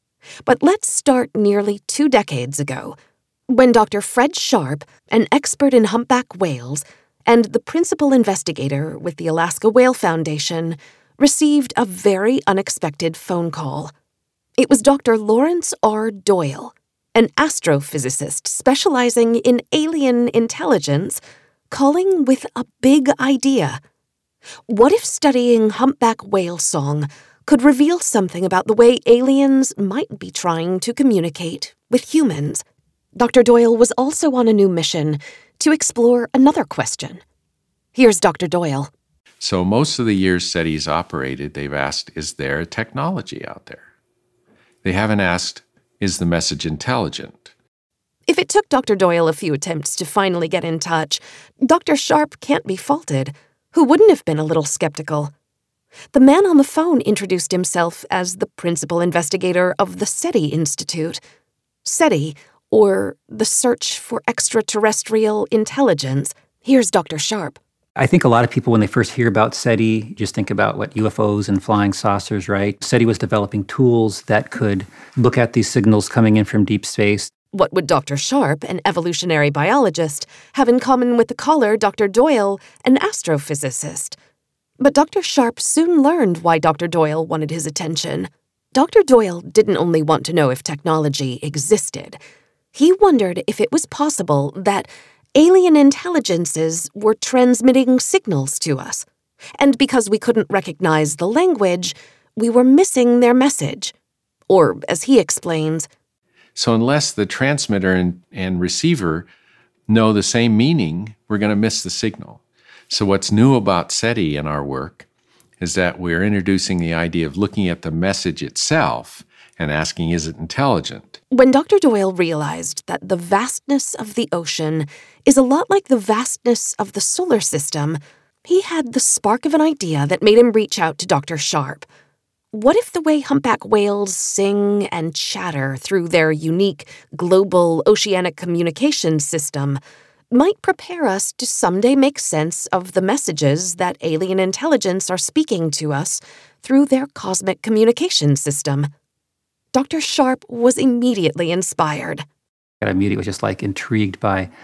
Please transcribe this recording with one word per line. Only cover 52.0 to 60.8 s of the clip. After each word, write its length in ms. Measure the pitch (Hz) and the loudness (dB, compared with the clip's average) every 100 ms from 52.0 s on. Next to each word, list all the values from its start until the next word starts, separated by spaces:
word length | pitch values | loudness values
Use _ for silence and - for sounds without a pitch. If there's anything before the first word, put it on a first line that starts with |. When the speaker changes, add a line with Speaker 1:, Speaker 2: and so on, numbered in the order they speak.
| - 302 302 - | 2 0 0 -6
Speaker 1:
can't 260 | - 277 - | -4 -4 -4
be 100 | 190 | -6
faulted. 560 | - 190 - 135 135 - _ _ _ | -4 -4 -2 -4 -6 -10 _ _ _
Who 120 | 339 | 2
wouldn't 260 | 262 339 427 | 4 6 6
have 140 | 330 - | 6 0
been 120 | 156 | -2
a 60 | |
little 200 | 156 160 | 0 -2
skeptical? 680 | 151 - 160 151 151 151 147 - _ _ _ _ _ - - | -2 -4 -4 -6 -6 -6 -6 -12 _ _ _ _ _ -20 -2
The 80 | 277 | 6
man 240 | 262 320 | 6 8
on 140 | 403 302 | 6 4
the 60 | |
phone 360 | 277 - 330 277 | 4 0 0 0
introduced 520 | - 208 190 185 - | 0 -2 -2 -4 -2
himself 520 | 180 180 180 170 - - | -4 -2 -2 -2 -4 -6
as 260 | 190 180 185 | -6 -6 -6
the 100 | - | -8
principal 540 | - 175 170 151 170 | -6 -6 -4 -4 -2
investigator 720 | 175 170 160 190 185 180 180 - | 0 0 -2 -2 -2 0 0 0
of 220 | 185 180 | -2 -4
the 60 | - | -8
seti 400 | - 339 247 151 | -6 -2 -2 -2
Institute. 720 | 160 151 - | -2 -4 -6